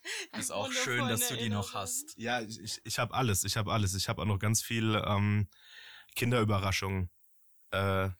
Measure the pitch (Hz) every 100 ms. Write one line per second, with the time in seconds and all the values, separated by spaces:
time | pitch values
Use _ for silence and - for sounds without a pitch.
0 | 349 403 - - - 95 104 254 185 123
1 | 117 110 - 120 117 104 101 107 95 -
2 | - - 113 123 110 110 104 - 117 -
3 | 113 104 127 95 101 117 104 110 98 95
4 | - - 92 98 107 110 - 117 110 107
5 | - 101 104 104 98 - - - - -
6 | - - 120 123 107 101 98 92 98 95
7 | 90 _ _ _ _ _ - 95 98 95
8 | 95 90